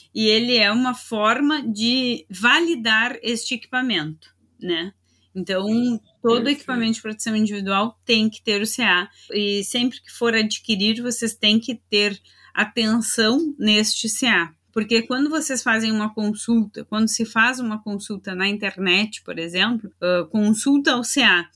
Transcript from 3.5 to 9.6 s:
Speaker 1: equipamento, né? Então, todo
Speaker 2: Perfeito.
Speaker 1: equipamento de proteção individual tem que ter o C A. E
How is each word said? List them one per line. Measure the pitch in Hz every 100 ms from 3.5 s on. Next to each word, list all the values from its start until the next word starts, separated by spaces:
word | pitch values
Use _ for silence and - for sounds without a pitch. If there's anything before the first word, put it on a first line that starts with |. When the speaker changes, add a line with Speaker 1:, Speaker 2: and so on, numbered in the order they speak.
| 240
Speaker 1:
equipamento, | - 254 254 180 151 156 - _ _ -
né? | 180 170 180 - _ _ _ 190
Então, | 175 185 202 226 247 226 _ _
todo | 233 240
Speaker 2:
Perfeito. | 247 285
Speaker 1:
equipamento | - 247 226
de | 226
proteção | 220 214 226 220
individual | 214 202 196 196 226 -
tem | - 220 220
que | 214
ter | - 202
o | 220
C | -
A. | 214 180 190 _ -
E | 208 208 202